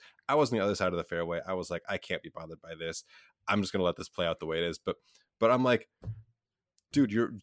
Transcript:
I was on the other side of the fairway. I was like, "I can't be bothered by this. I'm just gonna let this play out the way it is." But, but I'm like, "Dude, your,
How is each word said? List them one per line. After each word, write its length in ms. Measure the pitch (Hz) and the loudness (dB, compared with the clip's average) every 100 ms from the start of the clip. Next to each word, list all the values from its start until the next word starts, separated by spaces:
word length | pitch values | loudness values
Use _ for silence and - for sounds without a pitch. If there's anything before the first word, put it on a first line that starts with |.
| - _ - | -14 _ 0
I 60 | 147 | 2
was 160 | 143 | 4
on 60 | 120 | 4
the 40 | 98 | 2
other 100 | 95 | 2
side 180 | 92 | 2
of 40 | 87 | 0
the 60 | |
fairway. 380 | 78 85 85 85 85 | -2 -2 -2 -4 -4
I 60 | |
was 180 | 95 85 | -4 -4
like, 120 | 85 - | -6 -6
"I 80 | 98 | -8
can't 260 | - 87 | -4 -8
be 60 | 80 | -8
bothered 320 | - 80 80 | -14 -14 -16
by 140 | 82 82 | -14 -10
this. 280 | 82 80 - - - _ - | -8 -8 -10 -20 -20 _ -2
I'm 140 | 104 | 0
just 120 | 95 | 0
gonna 100 | 98 90 | 2 0
let 120 | 87 | 0
this 120 | 92 | -6
play 160 | - 85 | -2 -2
out 120 | 80 | -2
the 60 | 80 | -4
way 120 | 80 | -2
it 60 | 85 | -2
is." 140 | 80 | -2
But, 180 | - - _ - _ - | -6 -6 _ -20 _ 0
but 120 | 113 | 4
I'm 120 | 127 127 | 4 4
like, 240 | 120 - _ - - - _ _ _ _ _ _ | 2 0 _ -12 -12 -14 _ _ _ _ _ _
"Dude, 180 | 143 123 | 2 4
your, 220 | 107 117 104 | 2 0 -2